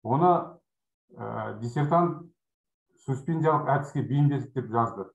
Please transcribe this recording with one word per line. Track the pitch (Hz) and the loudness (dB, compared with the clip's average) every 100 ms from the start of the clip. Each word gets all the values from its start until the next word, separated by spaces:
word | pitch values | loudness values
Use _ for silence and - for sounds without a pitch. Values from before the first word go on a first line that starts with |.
Оны, | 104 135 180 170 - - _ _ _ _ _ - | 0 2 4 4 0 -16 _ _ _ _ _ -12
ә, | 110 110 110 107 | -10 -8 -8 -8
диссертант | 117 147 147 170 170 - - _ _ _ _ _ _ _ - | -6 -2 2 2 2 -2 -14 _ _ _ _ _ _ _ -6
суспензиялық | 131 - 160 156 147 139 | -6 -2 0 2 2 2
әдіске | 143 - 143 | 0 0 -4
бейімделдік | 113 139 143 139 120 | 0 2 4 2 -4
деп | 131 107 | -8 -2
жазды. | 113 117 98 92 | 0 0 -4 -14